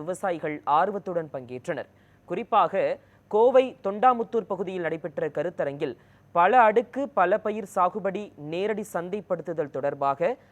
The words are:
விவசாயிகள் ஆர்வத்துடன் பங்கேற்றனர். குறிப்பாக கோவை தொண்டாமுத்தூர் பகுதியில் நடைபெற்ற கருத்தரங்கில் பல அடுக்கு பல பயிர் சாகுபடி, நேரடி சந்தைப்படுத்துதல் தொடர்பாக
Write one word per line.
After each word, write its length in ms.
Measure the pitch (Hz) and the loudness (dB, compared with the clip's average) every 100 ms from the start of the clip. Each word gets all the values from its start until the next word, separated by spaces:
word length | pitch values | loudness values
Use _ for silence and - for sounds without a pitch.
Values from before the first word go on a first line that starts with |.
விவசாயிகள் 600 | 156 180 196 165 160 147 | -6 -6 -4 -4 -6 -6
ஆர்வத்துடன் 680 | - 151 190 202 190 170 151 | 0 2 2 -2 -6 -6 -6
பங்கேற்றனர். 560 | 139 120 127 170 139 - _ _ _ - | -12 -12 -10 -8 -8 -10 _ _ _ -8
குறிப்பாக 540 | 180 233 214 165 190 147 185 _ _ _ | -8 0 2 4 2 -2 -4 _ _ _
கோவை 440 | 208 240 254 262 - | 4 6 6 4 -4
தொண்டாமுத்தூர் 680 | 196 208 254 240 233 226 185 | -6 2 2 2 -2 -4 -4
பகுதியில் 340 | 185 196 185 160 | -6 -4 -4 -4
நடைபெற்ற 420 | 165 165 170 160 | -4 -6 -4 -4
கருத்தரங்கில் 680 | 147 160 175 147 143 151 - _ _ _ | -2 -4 -2 -4 -2 -6 -6 _ _ _
பல 280 | 170 185 247 | 4 6 8
அடுக்கு 480 | 214 214 226 254 277 | 6 4 -2 -6 -4
பல 300 | 208 180 214 | 0 2 2
பயிர் 240 | 214 214 202 | -2 -6 -6
சாகுபடி, 480 | 196 180 202 190 190 208 - 147 | 0 0 0 -6 -6 -10 -14 -8
நேரடி 320 | 170 208 196 - | -4 -2 -4 -6
சந்தைப்படுத்துதல் 800 | 180 175 208 - 170 160 160 143 139 | -8 -6 -8 -6 -6 -4 -6 -6 -4
தொடர்பாக 600 | 143 139 139 135 175 254 _ | -4 -2 -2 0 -2 -2 _